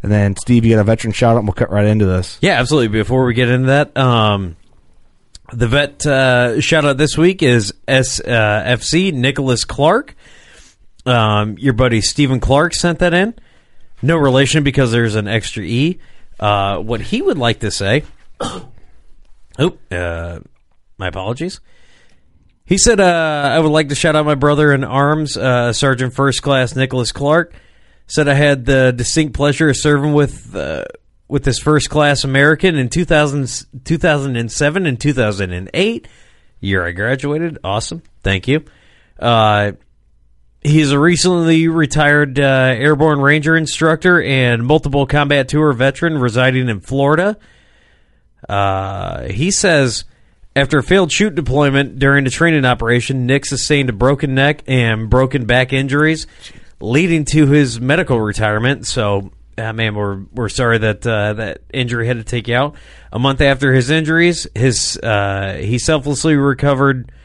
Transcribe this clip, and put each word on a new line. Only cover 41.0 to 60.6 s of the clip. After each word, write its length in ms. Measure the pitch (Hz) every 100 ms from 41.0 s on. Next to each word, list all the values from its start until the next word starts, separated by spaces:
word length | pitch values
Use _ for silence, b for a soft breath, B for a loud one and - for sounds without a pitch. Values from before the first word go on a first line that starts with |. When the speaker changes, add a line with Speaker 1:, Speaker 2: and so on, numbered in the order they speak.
| 156 170 180 180 165 160 165
Speaker 2:
retired, 680 | 165 151 151 147 147 147 131
uh, 340 | 139 135 131 123
airborne 440 | 143 151 156 147
ranger 360 | 139 151 147 165
instructor 680 | 156 - 160 160 185 175
and 420 | 113 135 123 117 120
multiple 400 | 151 147 139 135
combat 420 | 147 143 143 131
tour 240 | 156 151
veteran 440 | 120 131 131 170 156
residing 500 | 123 113 127 131 127
in 120 | 104
Florida. 560 | - 135 139 156 190 208 b b b b b b b b b _ -
Uh, 760 | 101 98 95 95 98 90 82 64
he 220 | 98 165
says, 540 | 196 202 156 131 110 - _ _ _ - -
after 220 | 139 151
a 40 |
failed 300 | 123 190 175
shoot 220 | - 208
deployment 640 | 151 127 131 147 139 139 131
during 280 | 139 139 131
a 40 |
training 340 | - 170 156
operation, 600 | 131 120 113 120 117 135 123
Nick 180 | 139
sustained 460 | - 135 - 147 131
a 20 |
broken 420 | 104 123 139 147
neck 280 | 131 139 151 -
and 440 | 131 117 110 110
broken 340 | 127 131 127
back 280 | 113 123 127
injuries, 540 | 135 135 143 156 160 - B B B B B
leading 440 | 104 127 180 165 143
to 200 | 147 143
his 340 | 147 139 117
medical 400 | 127 160 175 123
retirement. 680 | 107 104 107 107 120 139 -
So, 440 | - 104 101 95 - - -
uh, 140 | 113
man, 200 | 110 113
we're, 300 | 104 101 98 98
we're 160 | - 113
sorry 300 | -